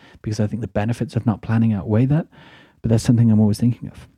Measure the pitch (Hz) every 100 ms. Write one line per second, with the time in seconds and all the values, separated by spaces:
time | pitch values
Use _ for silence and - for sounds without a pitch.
0 | - - 110 110 107 117 107 104 107 -
1 | 117 117 - 165 - 113 113 101 92 107
2 | 131 151 - - - - _ _ 113 113
3 | - 117 117 107 104 104 120 - - -
4 | -